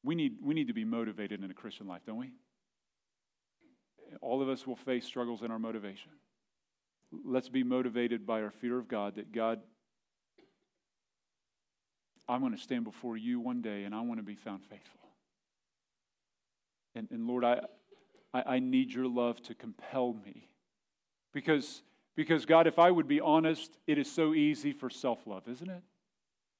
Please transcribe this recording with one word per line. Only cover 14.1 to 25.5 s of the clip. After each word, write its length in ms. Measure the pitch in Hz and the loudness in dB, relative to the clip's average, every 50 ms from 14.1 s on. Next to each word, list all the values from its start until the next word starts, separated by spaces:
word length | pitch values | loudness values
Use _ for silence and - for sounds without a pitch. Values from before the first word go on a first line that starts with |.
| 117 113 104 | -6 -6 -8
be 120 | 98 104 | -10 -12
found 280 | 101 - 113 101 95 - | -12 -10 -12 -12 -12 -12
faithful. 360 | - 107 - - - - _ - - _ _ _ _ _ _ _ _ _ _ _ _ _ _ _ _ _ _ _ _ _ _ _ _ _ _ _ _ _ _ _ _ _ _ _ _ _ | -18 -20 -20 -20 -20 -20 _ -20 -20 _ _ _ _ _ _ _ _ _ _ _ _ _ _ _ _ _ _ _ _ _ _ _ _ _ _ _ _ _ _ _ _ _ _ _ _ _
And, 140 | 117 110 - | -12 -10 -8
and 160 | - 113 113 | -6 -6 -4
Lord, 180 | 117 123 123 123 | -2 0 2 4
I, 160 | 120 123 123 - - - - _ _ - _ _ _ _ - _ _ - | 4 4 2 0 -8 -14 -20 _ _ -20 _ _ _ _ -20 _ _ -4
I, 80 | 127 123 - 127 | -4 -2 0 0
I 20 | 127 | 0
need 340 | 127 127 127 131 131 127 127 | 2 4 4 2 2 2 -2
your 140 | 123 131 | -2 -2
love 340 | 127 120 123 120 120 117 - - | 0 0 2 0 0 0 -4 -8
to 100 | - - | -16 -14
compel 580 | _ - 113 104 - - - - 135 127 123 117 | _ -12 -14 -14 -14 -14 -6 -2 0 0 0 -2
me. 380 | 110 101 101 101 113 - _ _ _ _ _ _ _ _ _ _ _ _ _ _ _ _ _ _ | -4 -10 -16 -18 -18 -20 _ _ _ _ _ _ _ _ _ _ _ _ _ _ _ _ _ _
Because, 500 | 143 135 160 156 143 123 - - - - _ _ _ _ _ _ | -4 2 4 4 4 4 -2 -10 -14 -18 _ _ _ _ _ _
because 300 | - 156 151 165 151 117 | -4 2 4 4 4 6
God, 220 | - 160 165 165 | 8 8 10 10
if 120 | 165 - - | 8 8 8
I 120 | 170 175 | 8 10
would 180 | 185 170 156 127 | 10 6 4 4
be 120 | 143 151 | 2 4
honest, 500 | 180 165 151 160 160 160 160 156 - - - - _ | 6 6 6 6 6 4 2 0 -4 -14 -16 -10 _
it 100 | - 151 | 2 2
is 140 | 147 139 139 | 2 2 -2
so 240 | - - 160 156 160 | 0 2 2 4 4
easy 380 | 160 147 151 151 147 143 147 135 | 4 4 4 2 2 -2 -4 -4
for 180 | 143 - 123 | -2 -6 -8
self-love, 580 | - - - 131 117 - - 113 98 92 - | -8 -2 -2 -2 -2 -2 -4 -10 -10 -10 -8
isn't 220 | 120 | -10